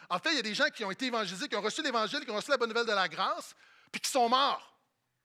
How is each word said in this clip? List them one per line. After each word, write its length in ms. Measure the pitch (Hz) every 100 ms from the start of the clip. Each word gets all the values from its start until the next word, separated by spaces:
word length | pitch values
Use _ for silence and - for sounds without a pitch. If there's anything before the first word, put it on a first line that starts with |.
| -
en 80 | 180
fait, 140 | 320
il 60 | 294
y 20 |
a 40 |
des 120 | 214 208
gens 140 | 294
qui 160 | - 196
ont 60 |
été 160 | 185 254
évangélisés, 420 | 233 190 185 294
qui 60 | 208
ont 60 |
reçu 220 | 208 311
l'Évangile, 420 | 294 233 208 285 254
qui 60 |
ont 40 | 208
reçu 140 | -
la 80 | 262
bonne 120 | 233
nouvelle 180 | 226 226
de 60 |
la 140 | 202 175
grâce, 460 | 175 220 320 - - - - _
puis 100 | -
qui 80 | -
sont 200 | 262 233
morts. 420 | 254 277 170 - _ _ _ _ _